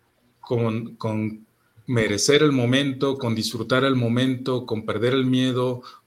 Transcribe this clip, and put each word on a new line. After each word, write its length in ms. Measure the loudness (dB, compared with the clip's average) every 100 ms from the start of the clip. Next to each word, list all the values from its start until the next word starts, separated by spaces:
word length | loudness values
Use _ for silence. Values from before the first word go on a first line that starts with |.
| _ _ _ _
con... 560 | -4 0 0 -2 -6 -8
con 500 | -4 -2 -4 -6 -16 _ _ _ -2
merecer 560 | 0 2 2 4 4
el 80 | 4
momento, 640 | 2 2 2 0 -2 -2 -2
con 180 | -2 -2
disfrutar 480 | -4 -6 -2 2
el 120 | 2 2
momento, 680 | 2 2 0 0 -2 -4 -4
con 200 | -6 -4
perder 280 | 0 2
el 120 | 2 2
miedo, 560 | 2 2 0 -2 -4 -10 -20